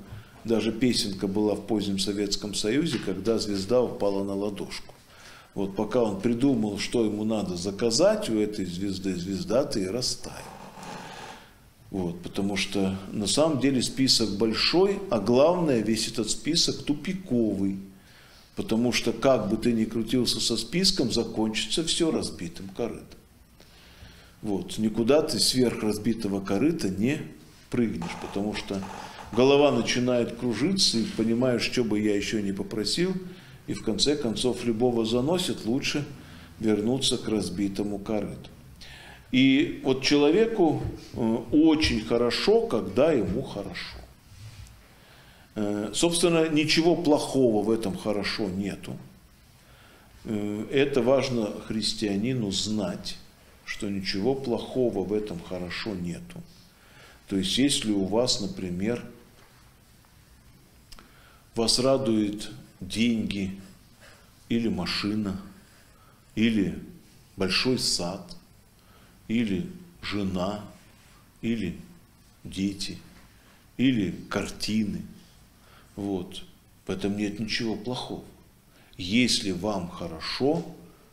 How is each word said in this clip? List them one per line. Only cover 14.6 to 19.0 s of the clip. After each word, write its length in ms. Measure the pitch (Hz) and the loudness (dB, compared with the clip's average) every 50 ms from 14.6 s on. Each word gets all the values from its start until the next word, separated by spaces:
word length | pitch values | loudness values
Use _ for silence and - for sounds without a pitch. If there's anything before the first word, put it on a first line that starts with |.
| - - - 170 190 208 196 196 - - | 0 4 6 6 4 4 4 -2 -2 0
а 100 | 123 110 | 0 0
главное, 600 | 95 101 120 127 143 160 180 180 170 151 131 113 | 4 4 6 8 8 6 6 4 2 2 2 2
весь 300 | 104 107 113 110 - - | 2 2 0 0 0 -2
этот 200 | - - 107 - | -2 -2 -2 -2
список 540 | - - - 151 160 170 - - - - - | -2 -4 -2 0 2 2 2 2 0 -2 -2
тупиковый. 960 | - 147 - - - 180 - - - 127 120 113 107 98 95 98 98 98 95 - - - - - - - - - - - - - - - - | -2 -2 -2 -2 -6 -6 -6 -4 0 2 2 2 2 2 0 0 0 -2 -4 -8 -14 -20 -20 -20 -20 -20 -20 -20 -20 -20 -20 -20 -14 -8 -8
Потому 340 | 98 95 113 113 120 123 | -2 0 0 2 2 2
что 220 | 113 - | 0 0